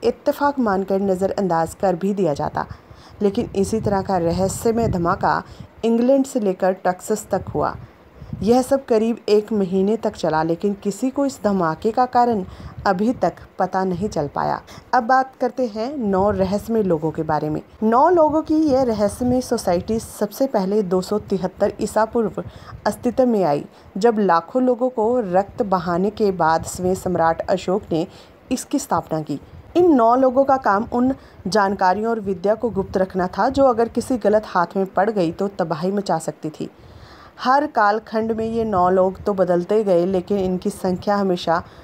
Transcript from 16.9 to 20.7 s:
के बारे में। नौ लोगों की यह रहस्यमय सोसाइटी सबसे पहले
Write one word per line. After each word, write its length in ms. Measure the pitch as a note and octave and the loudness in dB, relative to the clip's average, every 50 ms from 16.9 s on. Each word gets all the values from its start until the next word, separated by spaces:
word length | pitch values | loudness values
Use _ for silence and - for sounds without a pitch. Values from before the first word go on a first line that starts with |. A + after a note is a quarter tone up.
| E3+ D3+ D#3 D#3 | 0 0 0 -4
के 120 | D3+ E3 D#3+ | -4 -4 -4
बारे 260 | D#3 D#3 D3 D#3 D3+ | -2 -2 -2 -2 -2
में। 120 | D3+ D#3 - - - - G#3+ | -4 -6 -8 -10 -10 -2 0
नौ 260 | A3 A#3 B3 D4 E4+ | 2 4 4 4 6
लोगों 320 | F#4 E4+ D#4 D4+ C#4+ D#4+ | 6 6 4 4 4 0
की 140 | D4+ - D#4 | 0 0 0
यह 280 | D#4 D#4+ D4+ B3+ C4 C4+ | 2 2 2 2 2 2
रहस्यमय 580 | A#3+ A3 G3+ G#3+ G3+ - - B3+ B3 B3 B3+ | 0 0 0 0 0 0 -2 -2 0 0 0
सोसाइटी 580 | B3 - A#3+ A3 - G3 F3 F3 F3+ - A3 A3+ | 0 -2 -4 -2 0 0 0 0 0 -2 -4 -4
सबसे 480 | - - - - G#3+ G#3 - - C4+ C4+ | -4 -6 -6 -4 -4 -4 -2 -2 -2 0
पहले 340 | C4+ G#3+ F#3 F#3+ | 0 0 0 0